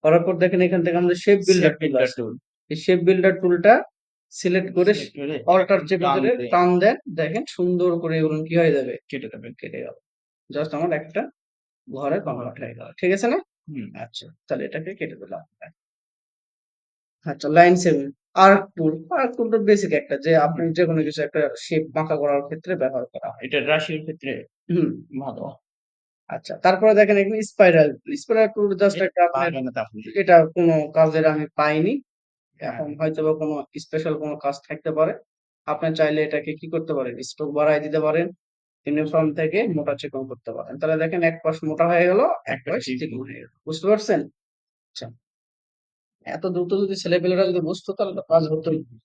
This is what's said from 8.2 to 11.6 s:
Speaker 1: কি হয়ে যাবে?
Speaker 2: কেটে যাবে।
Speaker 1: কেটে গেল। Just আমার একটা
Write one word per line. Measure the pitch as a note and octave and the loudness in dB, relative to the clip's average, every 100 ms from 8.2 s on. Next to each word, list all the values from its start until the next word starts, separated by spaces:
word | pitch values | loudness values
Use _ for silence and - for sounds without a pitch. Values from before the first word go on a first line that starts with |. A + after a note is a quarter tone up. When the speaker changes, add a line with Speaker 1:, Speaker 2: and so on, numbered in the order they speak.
| D#3 D#3 | 0 -2
Speaker 1:
কি | D#3+ E3 | -2 2
হয়ে | E3 | 2
যাবে? | C#3 B2 - _ | 2 -2 -10 _
Speaker 2:
কেটে | C#3 - | -12 -12
যাবে। | A2 A2+ A2 | -16 -18 -18
Speaker 1:
কেটে | - - | -14 -12
গেল। | - - _ _ _ _ _ | -14 -16 _ _ _ _ _
Just | C#3+ D#3 | -8 -6
আমার | D3 E3+ | -4 -2
একটা | D#3 D#3 G3 C#4 _ _ _ | -4 -4 -6 -6 _ _ _